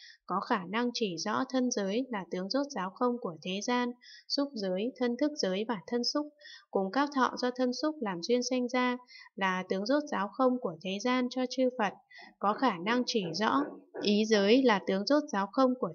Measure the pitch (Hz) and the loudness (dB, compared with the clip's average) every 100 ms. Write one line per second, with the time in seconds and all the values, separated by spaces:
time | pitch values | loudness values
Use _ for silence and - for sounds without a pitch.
0 | - - - 185 - 220 175 220 247 233 | -20 -20 -4 -4 0 -2 0 -2 -2 -2
1 | 214 165 208 240 262 262 247 214 190 220 | -4 -2 -2 -2 0 0 0 0 0 -2
2 | 262 208 175 180 196 269 285 254 185 190 | -2 -6 -6 -6 -2 -2 -2 -4 -6 -2
3 | 247 240 196 156 185 190 208 247 240 240 | -2 0 -4 -6 -4 -4 0 0 0 -6
4 | - - - - 285 247 190 185 233 - | -16 -20 -6 -2 -2 -2 -2 -2 -2 -2
5 | 247 240 294 294 190 190 220 202 - 240 | -2 2 0 0 0 0 -2 -4 -2 -2
6 | 240 294 294 - - - _ 202 190 254 | 0 -2 -4 -10 -20 -20 _ -2 0 0
7 | 285 285 247 - 247 247 254 247 302 311 | 0 2 0 2 -2 0 -2 0 -4 -2
8 | 214 170 170 247 240 254 240 254 247 247 | -4 -4 0 0 2 -2 0 0 0 -2
9 | - - - - 190 185 185 190 208 294 | -8 -20 -16 -4 0 0 -2 -2 2 0
10 | 294 202 202 - 254 247 190 156 185 196 | 0 -2 -2 2 2 2 -2 -6 -6 -2
11 | 247 254 247 254 254 254 254 247 196 - | 0 0 0 -2 -2 2 0 2 -2 -4
12 | _ - - _ 202 208 254 175 196 247 | _ -20 -20 _ -2 2 0 0 0 0
13 | 240 226 175 165 226 269 294 - - - | 2 -2 -2 0 2 2 0 -8 -14 -4
14 | 202 208 220 208 196 254 254 196 185 190 | 2 2 4 4 6 6 6 4 2 -2
15 | 202 196 196 202 196 - 254 247 180 | 2 2 2 -2 -2 2 2 2 -4